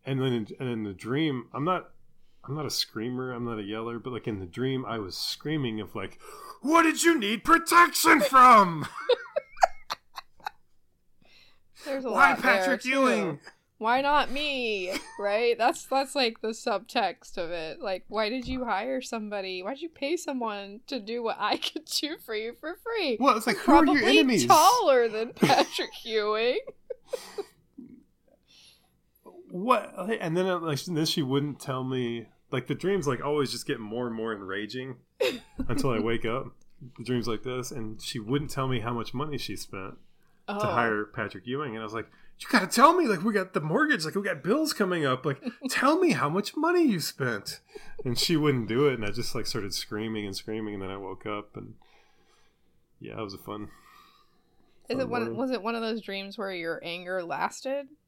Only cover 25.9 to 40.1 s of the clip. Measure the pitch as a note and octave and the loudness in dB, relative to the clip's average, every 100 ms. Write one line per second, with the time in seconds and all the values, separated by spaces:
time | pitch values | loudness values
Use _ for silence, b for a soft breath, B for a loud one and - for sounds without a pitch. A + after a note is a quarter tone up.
25.9 | - A#3 A3 G#3 G#3+ A#3 E4+ C5+ - _ | -8 -4 -2 0 0 0 0 -4 -18 _
26.9 | - _ - - - - _ _ - B3 | -16 _ -12 -10 -12 -14 _ _ -20 -20
27.9 | - _ _ _ _ _ b b b b | -20 _ _ _ _ _ b b b b
28.9 | _ _ _ - - - F3+ A3 A#3+ - | _ _ _ -20 -20 -12 -6 2 2 0
29.9 | - F#3 A3+ F3 E3 F#3 F3 E3 C#3 - | -8 -4 -2 0 0 2 0 -2 -4 -2
30.9 | D#3 D#3+ - C3+ C3+ D3 C3 - C3 B2+ | -2 0 0 0 0 0 -6 -8 -6 -4
31.9 | C3 A#2+ A#2 A2 _ _ - - C3+ F3+ | -2 -2 -4 -10 _ _ -6 -4 -4 0
32.9 | G3 C#3+ A#2+ C#3 D3+ C3 A#2 - B2 G#2+ | 0 0 -2 -2 0 0 -4 -6 -6 -6
33.9 | A#2 B2 A2+ A2+ G#2 F#2+ G2 G#2 B2+ C3 | -6 -6 -4 -6 -6 -6 -6 -6 -8 -10
34.9 | B2+ _ _ - B3 - - C4 - - | -14 _ _ -2 -2 -12 -6 -2 0 0
35.9 | A2+ A2 A2+ A#2 B2 B2+ - - - B2+ | 0 0 0 -2 -4 -6 -16 -20 -20 -20
36.9 | - A#2+ B2 A2+ A2 B2 B2+ A#2+ - A2 | -14 -4 -2 -2 -4 -6 -8 -8 -8 -8
37.9 | G#2 - B2 G#2+ C#3+ C#3 - C3 B2 A#2 | -8 -8 -8 -2 -4 -2 -4 -2 -2 -2
38.9 | A#2+ G#2+ B2+ D3+ C#3 - G2 - G2 F#2+ | -4 -6 -6 -6 -6 -8 -10 -10 -12 -12
39.9 | - - | -14 -20